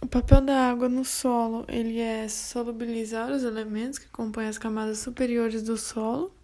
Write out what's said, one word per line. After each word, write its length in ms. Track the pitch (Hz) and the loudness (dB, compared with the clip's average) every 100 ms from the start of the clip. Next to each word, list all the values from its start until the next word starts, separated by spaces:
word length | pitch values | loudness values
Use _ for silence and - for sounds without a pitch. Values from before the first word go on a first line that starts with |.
o 40 | 254 | 0
papel 360 | 254 233 262 | 0 8 8
da 280 | 269 269 254 | 8 4 4
água 200 | 240 247 | 4 2
no 160 | 247 262 | 0 0
solo, 580 | - 262 240 226 226 - | 0 2 2 2 -2 -4
ele 280 | 233 226 226 | -2 -2 -2
é 300 | 226 220 220 | -2 -2 -4
solubilizar 1040 | 208 - 247 233 226 233 226 220 226 233 | -6 -6 -6 -6 -6 -4 -4 -4 -4 -2
os 120 | 277 | -2
elementos 540 | 247 220 220 214 240 277 | -2 -4 -4 -4 -4 -8
que 120 | - | -14
compõem 400 | - 226 214 220 | -8 -6 -4 -4
as 80 | 214 | -4
camadas 420 | 226 214 220 214 | -4 -4 -4 -4
superiores 640 | 254 240 254 240 226 220 | -6 -2 0 2 0 -2
do 140 | 220 226 | -4 -4
solo 520 | - - 220 254 359 - | -4 -4 -2 -2 -4 -8